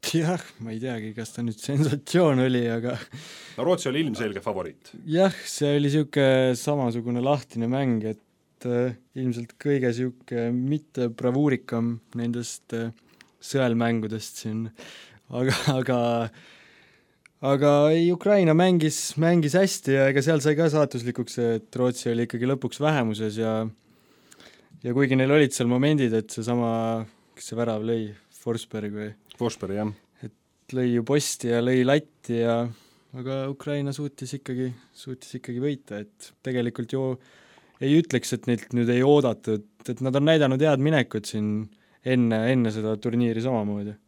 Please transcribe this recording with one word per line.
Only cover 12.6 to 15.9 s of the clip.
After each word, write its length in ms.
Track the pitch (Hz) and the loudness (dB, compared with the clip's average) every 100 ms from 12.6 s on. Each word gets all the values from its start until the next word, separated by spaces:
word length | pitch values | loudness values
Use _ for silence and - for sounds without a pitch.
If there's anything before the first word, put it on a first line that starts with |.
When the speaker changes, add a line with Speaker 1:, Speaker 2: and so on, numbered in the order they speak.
| _ 117 | _ -8
Speaker 1:
äh, 160 | 117 113 _ _ - _ | -8 -10 _ _ -20 _
sõelmängudest 1000 | - 139 127 113 117 117 110 110 - - | -6 0 0 2 2 0 -2 -8 -10 -12
siin. 180 | 113 110 110 - - - - - _ | -8 -6 -8 -12 -20 -20 -20 -20 _
Aga, 240 | 123 131 127 - | -2 0 0 0
aga, 240 | 131 127 | 0 0